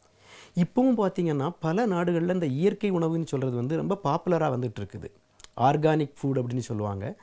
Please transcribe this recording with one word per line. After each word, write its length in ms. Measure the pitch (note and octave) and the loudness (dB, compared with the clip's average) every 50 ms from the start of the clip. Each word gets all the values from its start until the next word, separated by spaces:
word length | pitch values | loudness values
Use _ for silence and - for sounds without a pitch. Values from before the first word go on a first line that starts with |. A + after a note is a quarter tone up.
| _ _ _ _ _ - - - - - - F3 | _ _ _ _ _ -20 -20 -20 -18 -8 -2 0
இப்பவும் 400 | F3 - - B3 B3+ C4+ B3 G#3+ | 0 0 2 2 4 4 4 4
பார்த்தீங்கன்னா, 520 | G#3 F#3 - - F3 E3 D3+ C#3 C3+ D#3+ F3 - | 2 0 0 0 0 0 0 0 0 -2 -4 -4
பல 260 | - D#3+ D#3+ G3+ B3 | -2 -2 0 0 0
நாடுகள்ல 480 | A3 F#3 E3+ F3 F3 F3 E3 E3 F3+ F#3 | 0 0 0 0 2 2 0 0 0 0
இந்த 120 | F#3 E3+ | 0 0
இயற்கை 460 | D3 B2+ C#3 E3+ G3+ G3+ G3+ - G3+ F#3 | -2 -2 2 2 0 0 0 -2 0 0
உணவுன்னு 340 | E3+ E3 D#3+ D#3+ E3 E3 | 2 0 0 0 -2 -4
சொல்றது 300 | - - C3+ C3 C3 B2 | -2 -2 -2 -2 -2 -2
வந்து 200 | A#2+ A#2+ C3 D#3+ | -2 -2 -2 -2
ரொம்ப 240 | D#3+ D3+ E3 G3 F#3+ - | -2 0 -2 -2 -2 0
பாப்புலரா 480 | C#3+ C#3 E3 - F#3 F3 E3 D#3 D3+ C3 | 0 0 0 0 2 2 2 2 0 0
வந்துட்டு 280 | B2 B2 A#2+ G#2 - | -2 -4 -4 -6 -6
இருக்குது. 240 | G2+ G2 - F2+ D#2 - - _ _ _ _ _ - - - - | -10 -10 -10 -14 -14 -14 -16 _ _ _ _ _ -20 -14 -4 2
ஆர்கானிக் 520 | A#2 C3 D3 D3 D3 D#3 D#3 D#3 D3+ C#3+ - - - | 2 4 4 4 4 4 4 2 0 -2 -6 -4 -2
ஃபுட் 140 | C#3 C3+ | -2 0
அப்படின்னு 220 | C3+ B2 A#2+ A#2+ B2+ | 0 -2 -2 -4 -4
சொல்லுவாங்க. 560 | A#2 - A#2 G#2 G#2 G#2 G2+ G2 F#2+ B2+ G#3 - | -4 -4 -4 -4 -4 -4 -4 -4 -6 -8 -8 -10